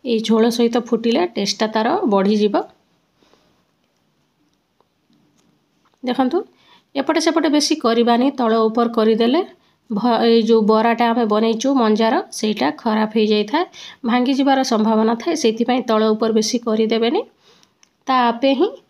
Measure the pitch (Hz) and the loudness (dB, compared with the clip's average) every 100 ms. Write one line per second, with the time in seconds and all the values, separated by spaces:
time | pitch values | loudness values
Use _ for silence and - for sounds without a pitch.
0 | 262 226 214 220 233 233 233 233 233 226 | -2 -4 0 2 2 2 0 0 -2 -2
1 | 233 254 349 - 202 - 220 220 226 359 | 0 0 -2 -4 -6 -4 -4 -2 -2 -2
2 | 339 196 190 214 208 285 - _ _ _ | 0 0 2 0 0 -2 -6 _ _ _
3 | _ _ _ _ _ _ _ _ _ _ | _ _ _ _ _ _ _ _ _ _
4 | _ _ _ _ _ _ _ _ _ _ | _ _ _ _ _ _ _ _ _ _
5 | _ _ _ _ _ _ _ _ _ _ | _ _ _ _ _ _ _ _ _ _
6 | 247 247 254 339 - _ _ _ _ 277 | -6 -2 -2 -2 -6 _ _ _ _ -6
7 | 277 320 330 320 302 294 294 311 240 226 | -2 0 0 0 2 0 0 -2 0 2
8 | 233 233 269 269 233 226 220 226 233 226 | 2 2 0 0 0 2 2 0 0 2
9 | 220 220 233 311 415 - _ _ _ 208 | 2 2 2 0 -2 -14 _ _ _ -4
10 | 240 220 233 233 220 226 208 220 226 226 | 0 2 4 2 4 2 4 2 2 2
11 | 233 233 226 208 226 226 262 269 220 214 | 0 0 0 0 0 0 0 2 2 2
12 | 226 302 - - 214 208 - - 226 214 | 2 0 -4 -6 -6 -2 -4 -2 -4 -2
13 | 214 226 214 208 208 302 359 - - - | -2 0 0 0 0 -4 -4 -10 -20 -10
14 | 240 247 247 269 277 262 262 220 220 220 | -2 0 0 0 2 2 0 0 2 2
15 | 220 233 339 320 226 226 240 247 240 214 | 0 -2 -4 -2 -2 0 -2 -2 0 0
16 | 220 214 226 220 214 240 233 214 220 226 | 0 0 0 0 -2 -4 -4 -2 -2 0
17 | 226 349 - _ _ _ _ _ _ _ | 0 -2 -6 _ _ _ _ _ _ _
18 | - 262 240 233 269 269 403 554 | -2 0 0 0 0 0 -2 -4